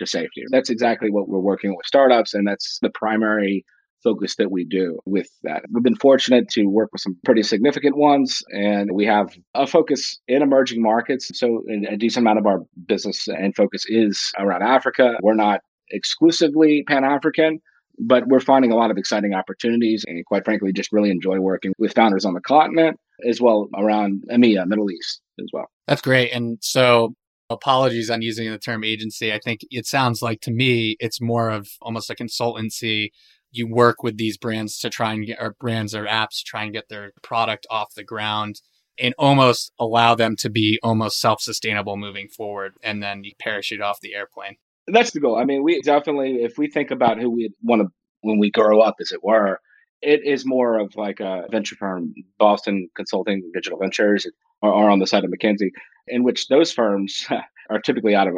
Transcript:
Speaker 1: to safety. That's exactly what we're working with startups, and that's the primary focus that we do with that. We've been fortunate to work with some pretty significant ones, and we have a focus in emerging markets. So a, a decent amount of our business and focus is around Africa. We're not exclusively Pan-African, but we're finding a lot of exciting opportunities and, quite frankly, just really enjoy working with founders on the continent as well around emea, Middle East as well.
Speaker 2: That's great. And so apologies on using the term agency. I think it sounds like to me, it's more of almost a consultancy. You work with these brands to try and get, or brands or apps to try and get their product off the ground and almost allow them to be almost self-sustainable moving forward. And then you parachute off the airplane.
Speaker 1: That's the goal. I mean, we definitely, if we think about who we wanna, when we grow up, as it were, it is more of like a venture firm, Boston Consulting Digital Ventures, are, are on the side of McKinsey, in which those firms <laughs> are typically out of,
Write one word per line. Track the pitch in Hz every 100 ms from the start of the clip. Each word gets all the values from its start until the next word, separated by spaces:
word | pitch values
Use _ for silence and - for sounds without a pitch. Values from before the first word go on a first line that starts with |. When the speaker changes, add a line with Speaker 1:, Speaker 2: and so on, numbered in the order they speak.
Speaker 1:
to | 90
safety. | 90 80 - -
That's | 131 131
exactly | 113 120 113 110
what | 101 98
we're | 98
working | 95 95 101 90
with | -
startups, | 139 135 120 107
and | 104 101
that's | 101 - -
the | 117
primary | - 110 110 110 107 101 98 - _ _ _
focus | 117 104 98 -
that | 104
we | 95
do | 82 92 90 82 -
with | 98 87 _
that. | - 78 -
We've | 117
been | 120 107
fortunate | 139 135 - 123 -
to | - 101
work | 101 107
with | -
some | 98 90 -
pretty | 113
significant | 104 107 135 143 139 143
ones, | 147 143 131 - -
and | 98 104 104 101
we | 98 104
have | 104 95 - _
a | 123 135
focus | 170 156 143 - - -
in | 131
emerging | 143 135 127 117
markets. | 113 113 117 127 -
So | - 123 113 -
a, | 107 101 104
a |
decent | 117 123
amount | 117 107
of | 104
our | 95 82 - 85
business | 101 104 - -
and | 92 98 98
focus | 101 98 -
is | 110 110 98 - 95
around | 98 90
Africa. | 107 131 131 - 127 113
We're | 98
not | 110 104 98 - _ _
exclusively | 104 - - 165 165 160 147 156 151 143
Pan-African, | 143 135 143 156 156 160 160 - _ _ -
but | 117 123 120
we're | 131
finding | 131 135 127
a | 113
lot | 110
of | 98
exciting | - 107 101
opportunities | 95 - - 120 117 113 110 -
and, | 85 -
quite | 98 98
frankly, | 107 98
just | 95 95
really | 107 104
enjoy | 90 92 95
working | 95 92 98 95
with | 107
founders | - 113 95
on | 101 87
the |
continent | - 143 156 160 160 156 _ _ 123
as | 113
well | 120 107 101 98
around | 107 107 104 98 -
emea, | 120 120 101 90
Middle | 107 101
East | 87 - - _ -
as | 98
well. | - - _ -
Speaker 2:
That's | 143
great. | - 131 123
And | 123 117 117
so | - 135 123 120 113 - _ _ _
apologies | 117 - 131 131 117 110
on | 113
using | 113 110 110
the | 107
term | - 113
agency. | 110 107 110 - 113
I | 107
think | - 113 -
it | 123 -
sounds | 139 127 113
like | 120 113
to | -
me, | 117 131 117 110 107
it's | 117 -
more | 117 117 113
of | 107 101 -
almost | 117 113 -
a | 113
consultancy. | 120 - 120 110 110 - 117 107 104 - _ _ _
You | 117 117
work | 113 120 117
with | 120 107
these | 110 101
brands | 120 110 107 -
to | 120
try | - 113
and | 110 107
get, | 113
or | 113 104
brands | 117 113 107 107
or | 104
apps | 110 110 -
to | -
try | 113 107
and |
get | 107 -
their | 107 101 _
product | - 117 110 107 -
off | 113 104 -
the |
ground | 104 110 107 107 107 104 _ _ _ -
and | 123 127
almost | 139 139 131 117 - _
allow | 113 117 117
them | 117 113 107
to | 113
be | 107 107 110
almost | 117 110 107 -
self-sustainable | 117 107 - 107 110 104 101 101
moving | 104 98 101
forward. | - 107 101 98 -
And | 110 104
then | 101 101
you | 101 -
parachute | - 104 - 104
off | 101 101
the | 101
airplane. | 101 98 - 98 101 _ _ -
Speaker 1:
That's | 214 233
the | 156
goal. | 135 113
I |
mean, | 127 139
we | 147 165
definitely, | 131 147 147 143 135 127
if | 117 120
we | 147
think | 151 143
about | 131 123 110
who | 120
we | 117 110 -
wanna, | 117 113 98 - _ _
when | 107 107
we | 104
grow | 104 107 107
up, | 110 -
as | 107
it | 92
were, | 92 110 101 92 - _ _ _
it | 147 147
is | 143 135 127
more | 127 120 113
of | 98 104
like | 104 95
a | 98 92 85
venture | 110 104 -
firm, | 98 92 82 - - _
Boston | 107 104 - 98 87 -
Consulting | 98 98 101 98 87
Digital | 90 90 85
Ventures, | 95 92 104 101 90 - _ _
are, | 107
are | 95 104
on | 98
the | 95
side | 101
of | 90
McKinsey, | 90 110 101 95 - - _ -
in | 123
which | 123 117 -
those | 127 170
firms | - 110 98 98 - - 131 -
<laughs> | _ -
are | 107
typically | - 123 107 101
out |
of, | 95